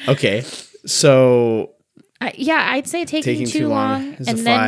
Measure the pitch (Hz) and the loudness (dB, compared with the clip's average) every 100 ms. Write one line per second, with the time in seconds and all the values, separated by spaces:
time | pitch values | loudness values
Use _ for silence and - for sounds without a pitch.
0 | - 139 107 107 135 - - - - - | -2 0 0 -2 -6 -16 -18 -18 -6 2
1 | 143 131 127 123 117 110 - _ _ _ | 4 6 6 4 4 0 -4 _ _ _
2 | _ - 233 - 277 320 - 262 - 349 | _ -10 -10 -6 -2 0 0 -2 -4 -6
3 | 330 311 - 120 120 311 302 107 - 269 | -4 -4 -2 -2 -2 -2 -2 0 -2 -4
4 | 277 - 240 226 233 240 | -6 -8 -6 -2 0 0